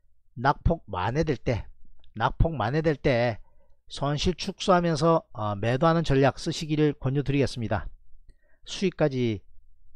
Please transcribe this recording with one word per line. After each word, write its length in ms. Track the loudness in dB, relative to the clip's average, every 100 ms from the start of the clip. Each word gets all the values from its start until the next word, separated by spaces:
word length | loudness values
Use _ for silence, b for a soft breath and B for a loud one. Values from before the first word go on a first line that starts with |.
| _ -20 _
낙폭 520 | -2 0 2 2 0 -4
만회될 500 | -4 -2 0 0 -2
때, 300 | -2 -4 -6 -14 -16 -14 -12
낙폭 400 | -2 -2 2 0
만회될 420 | 0 -2 0 -2 0
때 420 | 0 2 0 -4 -12 -20 -20 -20 -16
손실 440 | -6 -4 0 0
축소하면서, 920 | -2 -6 -4 2 4 4 2 4 2 0
어, 240 | -6 -4 -2
매도하는 480 | 0 2 4 4
전략 340 | 2 4 4 2
쓰시기를 560 | -6 -6 -2 2 2
권유드리겠습니다. 920 | 2 -2 -2 0 0 0 -2 -2 -2 -4 -14 -18 -18 -20 -20 _ -20
수익까지 800 | -12 -2 -2 2 0 2 0 -2 -8 -20 -20 -20 -18